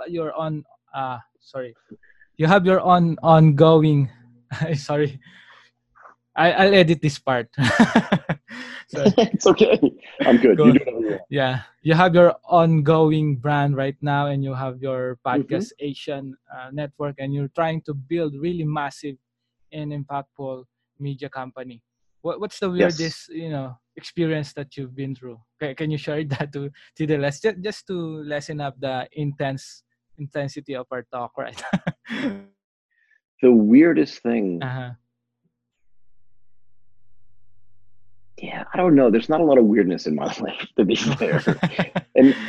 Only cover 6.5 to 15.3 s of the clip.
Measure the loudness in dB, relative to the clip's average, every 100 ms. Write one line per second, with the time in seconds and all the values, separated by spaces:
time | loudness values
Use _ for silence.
6.5 | 4 4 6 4 2 0 -2 -2 -4 -4
7.5 | -2 0 4 4 4 0 -2 -2 -10 _
8.5 | -18 -16 -18 -12 0 2 4 2 2 2
9.5 | 4 4 4 2 -2 -14 -4 2 4 6
10.5 | 6 6 4 2 -4 -6 -8 -6 -2 -2
11.5 | -4 -10 _ 0 4 6 8 6 4 2
12.5 | 4 4 2 2 4 4 2 -2 -2 -2
13.5 | 0 0 -2 -4 -4 -4 -2 -2 -4 -6
14.5 | -6 -10 -8 -8 -6 -6 -6 -4